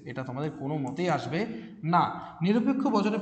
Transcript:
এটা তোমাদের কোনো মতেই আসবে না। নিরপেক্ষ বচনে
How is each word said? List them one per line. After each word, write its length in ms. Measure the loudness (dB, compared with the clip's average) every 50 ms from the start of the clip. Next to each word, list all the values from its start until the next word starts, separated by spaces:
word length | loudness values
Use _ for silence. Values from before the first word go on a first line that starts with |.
| -12
এটা 180 | -10 -8 -8 -6
তোমাদের 280 | -6 -4 -4 -4 -4 -4 -4
কোনো 180 | -4 -4 -2
মতেই 320 | -2 -4 -4 -4 -2 0 2
আসবে 360 | 2 0 0 -2 -2 -2 -2 -2 -6 -10 -10 -14 -12 -6 0
না। 200 | 2 4 4 4 2 0 -6 -10 -10 -4 0
নিরপেক্ষ 460 | 2 4 4 4 4 2 2 2 2
বচনে 300 | 2 4 4 2 2 0 0